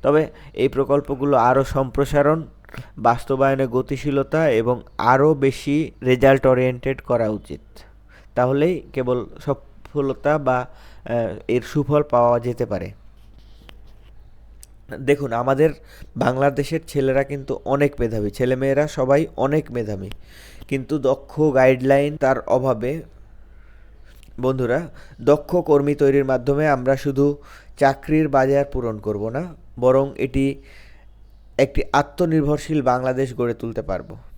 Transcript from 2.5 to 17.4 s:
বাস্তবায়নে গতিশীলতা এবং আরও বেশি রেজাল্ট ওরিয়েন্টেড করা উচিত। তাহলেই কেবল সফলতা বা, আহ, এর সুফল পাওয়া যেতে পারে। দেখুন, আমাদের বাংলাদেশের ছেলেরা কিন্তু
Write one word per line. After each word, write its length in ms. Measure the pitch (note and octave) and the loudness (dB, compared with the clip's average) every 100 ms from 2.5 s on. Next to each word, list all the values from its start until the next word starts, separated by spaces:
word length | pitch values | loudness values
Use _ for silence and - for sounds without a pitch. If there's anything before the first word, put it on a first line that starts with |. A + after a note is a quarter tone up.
| - - - - - | -18 -20 -18 -16 -2
বাস্তবায়নে 680 | A2+ A#2+ - C3+ C3+ C3+ C3+ | 0 0 -2 0 2 2 2
গতিশীলতা 840 | B2+ B2+ C3+ D3 C#3 C3+ D#3 D#3+ | 0 -2 -4 -2 -2 0 0 2
এবং 320 | A2+ A2+ B2 - - | 2 0 -2 -6 -2
আরও 360 | A#2 C3 D3+ | 2 4 4
বেশি 560 | D3 C3+ - - D3 D#3 - B2+ | 4 0 -2 -2 -2 -2 -4 0
রেজাল্ট 400 | B2+ C3+ C3+ C3 | 4 6 6 4
ওরিয়েন্টেড 540 | B2+ B2+ B2 C3 C3+ | 2 0 -2 -6 -6
করা 280 | - A#2+ A2 | -2 0 0
উচিত। 320 | G#2 - C#2+ - - - - - - - | -4 -8 -16 -16 -20 -20 -20 -20 -20 -8
তাহলেই 480 | - B2+ C#3 D#3+ F3 - | -2 0 2 0 -2 -8
কেবল 340 | - B2 B2 G2 - | -6 -2 -2 -4 -12
সফলতা 960 | - C3+ - - - D3 C#3 C3 D3 D3+ | -6 -6 -8 -20 -10 -4 -4 -2 -2 0
বা, 200 | C3+ B2 | 0 -2
আহ, 540 | B2 - - - - A#2+ A2 G#2 - | -4 -14 -20 -18 -6 -4 -4 -6 -2
এর 140 | A#2+ | -2
সুফল 400 | A#2 D3+ C#3 D3 | -2 -4 0 0
পাওয়া 380 | D3+ B2 A#2+ A#2+ | 2 2 4 2
যেতে 260 | B2 A#2 A2+ | -2 -6 -4
পারে। 260 | G2 F2+ - - - - - - - - - - - - - - - - - - - - - | -4 -8 -14 -20 -20 -20 -20 -20 -20 -20 -20 -20 -20 -20 -20 -20 -20 -20 -20 -20 -20 -18 -8
দেখুন, 320 | C3+ C#3+ C3+ | 0 0 0
আমাদের 380 | A2+ B2 C3+ D#3+ - - - - - | -2 0 2 2 0 -18 -20 -14 -2
বাংলাদেশের 640 | A#2 C3 C#3 C#3+ C#3 D#3+ - | 0 2 0 0 -4 -6 -4
ছেলেরা 360 | C#3+ C3+ C3 | -2 0 0
কিন্তু 360 | C3+ C#3+ | -2 -6